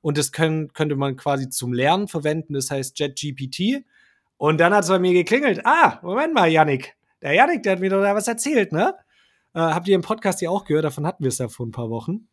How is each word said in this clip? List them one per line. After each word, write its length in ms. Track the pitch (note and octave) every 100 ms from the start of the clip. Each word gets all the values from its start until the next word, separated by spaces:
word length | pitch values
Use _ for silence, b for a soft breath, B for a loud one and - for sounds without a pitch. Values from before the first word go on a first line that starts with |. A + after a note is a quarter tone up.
Und 160 | D3 D3
das 160 | C#3
können, 400 | - D#3+ D#3 D3+
könnte 240 | - D3+ C#3
man 180 | C#3 C3
quasi 320 | - C#3 B2+
zum 220 | - B2
Lernen 380 | B2 C#3 F3+ G3+
verwenden, 440 | E3 D3+ D#3 D#3 C#3
das 140 | C3
heißt 240 | C#3 C3 -
Chat 180 | D3 C3+
G 160 | D3+
P 160 | C3+ C3
T. 380 | - G3 C#4 b b b b b _
Und 220 | D3 D#3
dann 140 | E3+
hat's 160 | G#3 F3
bei 100 | F#3
mir 140 | F3+
geklingelt. 480 | F3+ E3+ A#3+ C#4+ F#3+ -
Ah, 340 | D#4+ D#4+ -
Moment 320 | F3 G#3+ D#4+
mal, 160 | D4 E3+
Yannick. 460 | D#3+ D3+ C3+ - _ _ _
Der 120 | C#3
Yannick, 300 | D3+ - D#4
der 100 | G3+
hat 60 | F#3+
mir 100 | F#3
doch 120 | G3
da 140 | G3+ G3+
was 120 | G#3+
erzählt, 460 | A3+ C#4 C#4+ G3
ne? 220 | D#3+ A#3+ F#4+ _ _ _ _ _
Äh, 60 | E3
habt 280 | E3 D#3+ F3
ihr 80 | F#3+
im 60 |
Podcast 400 | - A3+ G3+ F3
ja 80 | E3
auch 160 | F#3+ -
gehört, 180 | D3+
davon 220 | D3+ C#3 D3
hatten 160 | -
wir's 140 | C3+ B2+
ja 100 | B2
vor 180 | - A#2
ein 40 |
paar 180 | A2+ A#2
Wochen. 380 | A2+ A2+ G#3 _